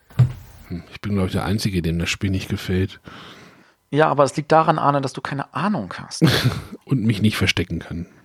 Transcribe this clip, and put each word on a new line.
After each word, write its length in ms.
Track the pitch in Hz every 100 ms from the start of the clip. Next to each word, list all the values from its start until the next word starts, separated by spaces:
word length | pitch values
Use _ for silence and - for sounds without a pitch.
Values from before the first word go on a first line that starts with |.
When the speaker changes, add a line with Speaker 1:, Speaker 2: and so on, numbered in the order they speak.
| _ - 127 - - - -
Speaker 1:
Hm, 160 | 85 -
ich 80 | -
bin, 140 | 101 101
glaub 120 | 95
ich, 40 |
der 140 | 98 -
Einzige, 360 | 107 - 95
dem 160 | 82 85
das 100 | 85
Spiel 200 | - 101
nicht 200 | 95 -
gefällt. 500 | 95 - 92 95 - - - - - - - _ _ _
Speaker 2:
Ja, 200 | 143 156
aber 160 | 139 135
es 100 | -
liegt 160 | 143
daran, 260 | 160 156 156
Arne, 200 | 143 143
dass 140 | 139
du 80 | -
keine 320 | - 139 -
Ahnung 400 | 131 185 185 90 -
hast. 260 | 92 - - 120 123 -
Speaker 1:
<laughs> 300 | - - -
Und 200 | 135 110
mich 160 | 98
nicht 160 | 107 -
verstecken 420 | 90 - 85 82
kann. 260 | - 85 85 -